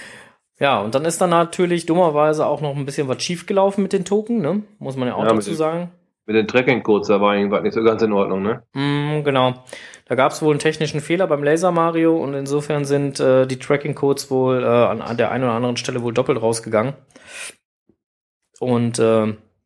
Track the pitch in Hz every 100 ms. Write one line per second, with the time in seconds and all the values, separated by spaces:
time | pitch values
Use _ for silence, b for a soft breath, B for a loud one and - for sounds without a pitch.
0 | B B B B _ _ 139 117 104 135
1 | 160 165 185 170 170 - 180 175 170 165
2 | 175 147 151 156 120 139 147 143 139 139
3 | 135 123 - 175 - 196 196 196 190 196
4 | 180 208 214 233 147 202 208 _ 135 131
5 | 123 101 110 110 104 160 156 170 175 -
6 | _ _ - 110 104 123 127 117 - 101
7 | - 101 101 101 101 101 101 117 110 110
8 | 113 101 98 95 98 127 - 135 143 143
9 | 147 151 143 135 127 123 B B B B
10 | _ 127 143 - 156 143 156 156 151 151
11 | - 170 180 143 143 160 180 170 165 165
12 | 165 165 139 139 139 147 147 151 139 143
13 | 143 135 135 131 131 131 - 143 147 143
14 | 139 135 - 131 127 127 120 120 110 107
15 | 71 120 110 120 127 113 123 120 - 123
16 | 120 117 131 123 113 113 113 107 123 147
17 | _ B B B B B _ _ _ _
18 | _ _ _ _ _ _ 127 120 117 113
19 | 113 113 107 104 _ _